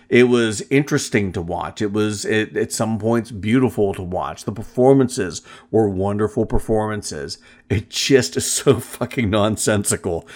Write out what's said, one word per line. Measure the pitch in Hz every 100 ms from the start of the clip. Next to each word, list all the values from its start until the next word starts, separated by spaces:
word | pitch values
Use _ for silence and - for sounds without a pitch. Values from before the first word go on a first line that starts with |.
| -
It | 120 123
was | 123 113 104 -
interesting | 139 147 147 - 113 98
to | 92
watch. | 85 87 78 -
It | 107
was, | 104 107 104
it, | - 107 107 107
at | 113
some | - 110 110
points, | 110 117 107
beautiful | 101 101 127 127 - 101 95
to |
watch. | 90 90 73 76 -
The |
performances | 104 - - 127 139 123 - 92 - - - -
were | 110 107
wonderful | 92 98 104 107 - 107
performances. | 117 - 110 107 104 - 76 71 - - - -
It | 95 -
just | - - 131 123 127
is | -
so | - 143 120
<laughs> |
fucking | - - 120 - 107
nonsensical | 107 104 101 - 104 104 101 95 82 -